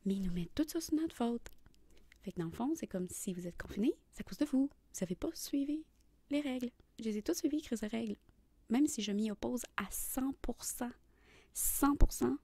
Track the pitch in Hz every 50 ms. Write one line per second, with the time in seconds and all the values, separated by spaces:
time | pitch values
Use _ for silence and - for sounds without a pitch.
0 | _ 196 196 196 196 185 175 180 170 170 - - 311 311 - 339 320 - - 302
1 | 320 320 - - 240 233 240 240 - - - - - - - - - - - -
2 | - - - - - - - - 170 165 165 - 233 269 320 320 - - - 190
3 | 180 180 - - - - 185 180 175 170 - - - - - - 202 277 - -
4 | _ _ - - 202 - - - 294 294 - 262 269 285 - - _ _ - -
5 | 190 175 185 - - - 330 - - - - 277 277 285 294 311 311 _ _ _
6 | _ - _ _ _ _ 277 285 294 285 254 254 247 240 - _ - _ _ -
7 | 226 220 208 214 208 - 349 - - 302 285 302 - - 240 220 - 214 - 226
8 | 233 220 202 - _ - - _ _ _ _ _ _ _ 220 247 294 302 - -
9 | 208 202 202 202 220 220 202 - - 240 247 240 - - _ - 202 - - -
10 | - - - - 254 269 269 - - - 240 - - - - - 254 240 - -
11 | _ _ _ _ _ - - - - - _ - - - - - - 277 285 -
12 | - - - - - 247 262 294